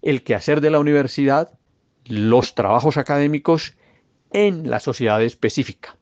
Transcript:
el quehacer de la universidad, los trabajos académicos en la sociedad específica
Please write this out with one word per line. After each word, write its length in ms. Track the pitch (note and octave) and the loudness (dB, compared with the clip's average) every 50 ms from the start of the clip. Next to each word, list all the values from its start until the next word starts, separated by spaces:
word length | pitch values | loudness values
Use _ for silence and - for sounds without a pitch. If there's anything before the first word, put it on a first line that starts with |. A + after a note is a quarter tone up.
el 220 | - D3+ C#3+ B2+ _ | 0 -2 -2 -2 _
quehacer 380 | - A#2 G2 - - D3 D3+ | -2 -4 -2 0 0 0 2
de 80 | C#3+ D3+ | 2 2
la 100 | D#3 D3 | 2 2
universidad, 720 | D3 D3 D3 D3 C#3 B2+ - - C#3 C3+ C3+ D3 E3 - _ _ _ _ _ _ _ _ _ _ _ | 2 2 2 2 0 0 -2 -2 0 2 2 0 -2 -4 _ _ _ _ _ _ _ _ _ _ _
los 500 | - A#2 G#2 G#2 A2 A2+ B2+ B2 - - | -8 -4 -2 2 4 4 4 4 2 -4
trabajos 420 | - A2 G2 G#2+ A#2+ C3+ D#3 C#3 | -2 0 2 2 2 2 0 -2
académicos 760 | D3+ C3+ - D3 C#3+ C#3+ D3 D3+ C#3+ - - E3 D#3+ - - _ _ _ _ _ _ _ _ _ _ _ _ | -2 -2 -2 0 0 0 0 -2 -2 0 0 0 0 -2 -10 _ _ _ _ _ _ _ _ _ _ _ _
en 380 | - G3+ G#3 G#3 F#3 D#3+ D#3+ C#3 | 0 2 2 2 0 -2 -6 -4
la 100 | A#2 A2 | -4 -4
sociedad 420 | - C#3+ B2 - B2+ A2 G#2+ G#2+ | -4 -4 -4 -2 0 0 2 2
específica 760 | A2+ A#2 - _ - A2 - - - - G2+ _ - - - _ | 0 -2 -2 _ -4 -2 -2 -2 -6 -6 -8 _ -20 -20 -20 _